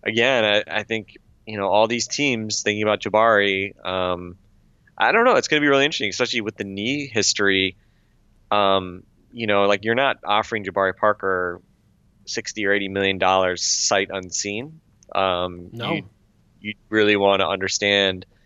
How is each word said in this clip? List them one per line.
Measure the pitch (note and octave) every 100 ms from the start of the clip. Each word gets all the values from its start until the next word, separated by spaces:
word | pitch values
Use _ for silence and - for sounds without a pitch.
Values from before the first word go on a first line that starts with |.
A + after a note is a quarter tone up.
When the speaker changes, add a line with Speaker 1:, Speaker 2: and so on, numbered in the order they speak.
Speaker 1:
again, | - A2+ B2 B2+ G#2+
I, | G#2 - F#2+
I |
think, | G#2 A2+ G2 - _ _ -
you | G#2+
know, | G2
all | G2+ A2
these | A#2+ -
teams | - C#3+ A#2 A2 G#2
thinking | G2+ G#2
about | G#2+ G#2
Jabari, | G#2+ G#2+ A2+ G#2+ G2+ G2 G2 - -
um, | F#2 F2+ F2 F2+ F2+ _ _ _ _ _ -
I | A#2
don't | G3+ B3
know. | E3+
It's | -
gonna | D3+
be | D3
really | C#3 C#3
interesting, | - G#2+
especially | - B2 B2
with | G#2 -
the |
knee | G2+ G2 A2+ C#3+ C#3
history. | A2 G2 - G2+ F#2+ F#2+ - _ _ _ _ _ _ -
Um, | G#2 G2 F#2+ F#2 F2+ - _ _
you | A#2+ A2
know, | G2+ G2+
like, | G2+
you're | G#2+ A#2
not | C#3 -
offering | D#2 G#2 A2 A2
Jabari | G2 F#2 F#2+ F#2
Parker | G#2+ G#2 F#2+ F#2 F2+ F2+ - _ _ _ _ _ -
sixty | - - - G2
or |
eighty | G2+ G2
million | G2 G2 F#2+
dollars | F#2 F#2+ F#2 F2+
sight | - - - G2+ G2+
unseen. | F#2+ F#2 - G#2 G#2 C#3+ D#3+ _ _ - -
Um, | F#2+ F2+ F2+ F2 F2
Speaker 2:
No. | A2+ A#2+
Speaker 1:
you, | D#3+ - _ _ _ _ _
you | G#2 G#2+ _
really | A2 G#2 G#2
wanna | G2 G2 E2+
understand | F#2+ F#2+ - G2+ G2+ G2 F#2 - _